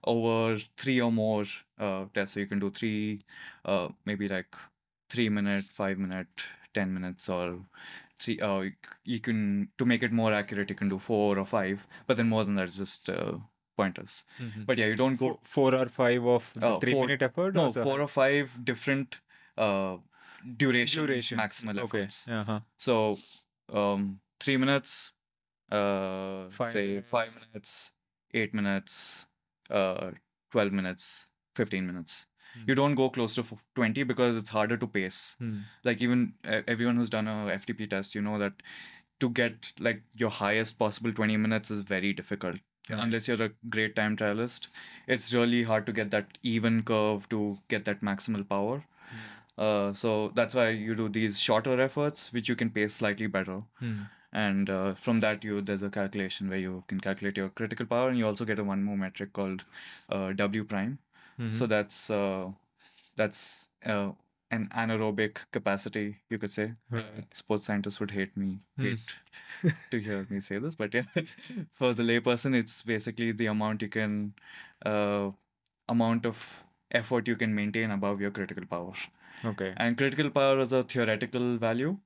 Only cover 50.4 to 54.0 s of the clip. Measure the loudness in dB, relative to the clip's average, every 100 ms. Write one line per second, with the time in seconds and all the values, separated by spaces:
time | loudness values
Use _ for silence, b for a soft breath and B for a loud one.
50.4 | 2 4 2 2 -2 0 0 2 0 0
51.4 | 4 4 4 2 2 2 -2 -2 -6 -4
52.4 | -2 0 0 0 0 0 -2 0 -2 -2
53.4 | -2 -6 -8 B -6 -6